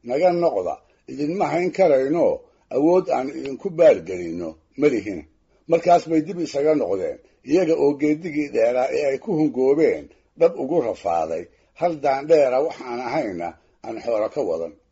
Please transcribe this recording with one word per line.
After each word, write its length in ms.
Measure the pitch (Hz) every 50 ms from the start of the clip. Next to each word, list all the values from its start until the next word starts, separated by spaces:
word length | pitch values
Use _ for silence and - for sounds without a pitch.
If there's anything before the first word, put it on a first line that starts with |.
| _
"Naga 260 | 120 123 147 180 180
noqda, 420 | 175 175 170 160 123 101 90 85 71 - _ _ _ _ _ -
idinma 380 | 131 135 147 147 170 202 175
hayn 240 | 143 147 170 180 180
karayno, 540 | - - 190 170 143 131 135 139 156 170 147 101 - - - _ _ _ _ _
awood 360 | - 127 143 165 175 185 175 -
aan 200 | 143 123 131 135
idinku 400 | 143 131 131 139 135 123 - 202
baargelinno 760 | 170 160 170 156 120 92 80 90 92 90 87 82 82 87 85 80 80 _ _ _ _
ma 100 | - 139 151
lihin." 320 | 131 110 95 107 95 85 76 _ _ _ _ _ _ _ _ -
Markaas 340 | 165 165 - 180 175 175 -
bay 140 | 156 165 156
dib 160 | 147 165 196 175
isaga 320 | 165 139 - 143 143 156 156
noqdeen, 440 | 147 113 87 98 95 90 76 - - _ _ _ _ _
iyaga 300 | - - 185 185 156 165
oo 160 | 147 143 143 147
geedigii 520 | 139 151 151 151 156 175 175 143 147 147 -
dheeraa 360 | - 113 113 120 123 123 127 -
ee 120 | 131 135 147
ay 120 | 139 135 131
ku 120 | - -
hungoobeen 720 | 190 156 156 147 117 123 127 135 143 151 160 123 90 76 71 - _ _ _ _ _ -
dhab 140 | - 254 -
ugu 220 | - - 131 165 170
rafaaday, 640 | 123 113 92 - - 90 85 85 80 80 82 82 87 - _ _ _ _ _ -
hal 140 | 165 175 165 147
daandheera 580 | 139 143 135 135 143 151 165 151 143 127 123 131
waxaan 380 | 151 165 - - - - 120 120
ahayna 480 | 127 117 127 160 135 107 92 85 85 85 - _ _ _ _ _
aan 140 | - 117 117 104
xoolo 280 | - 120 117 107 107 107
ka 120 | - 147
wadan. 300 | 127 90 80 80 82 80 78 _ _ _